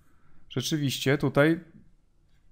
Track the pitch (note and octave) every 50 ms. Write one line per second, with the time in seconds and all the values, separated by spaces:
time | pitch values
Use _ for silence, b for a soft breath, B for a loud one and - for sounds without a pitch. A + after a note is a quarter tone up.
0 | _ _ _ - - - - - - - - C3 A#2+ - D#3+ D3+ C#3+ C3 - -
1 | - C3 C#3 D3 D#3+ C3+ - C#3+ C#3+ D#3+ E3+ F3 - - - - - - - _
2 | _ _ _ _ _ _ _ _ _ -